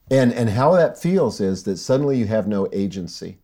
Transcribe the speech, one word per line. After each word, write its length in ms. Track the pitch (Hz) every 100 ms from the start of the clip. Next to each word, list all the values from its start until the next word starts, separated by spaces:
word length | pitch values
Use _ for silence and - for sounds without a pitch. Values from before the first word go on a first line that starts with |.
| -
And, 220 | 135 123
and 180 | 117 110
how 220 | 104 143 180
that 200 | 156 -
feels 420 | 170 190 123 -
is 240 | 98 92
that 140 | 101 87
suddenly 380 | - 131 147 131
you 80 | 104
have 200 | 110 101
no 220 | 101 95
agency, 680 | 98 98 95 82 - 87 92